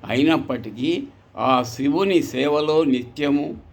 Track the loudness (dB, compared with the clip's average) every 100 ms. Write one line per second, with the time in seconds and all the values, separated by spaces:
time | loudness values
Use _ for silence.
0 | -2 2 4 2 0 -6 -6 -6 -2 -2
1 | -4 -16 _ -4 0 2 0 -2 0 0
2 | 2 2 0 -2 0 0 2 2 2 0
3 | -2 -4 0 0 -2 -8 -16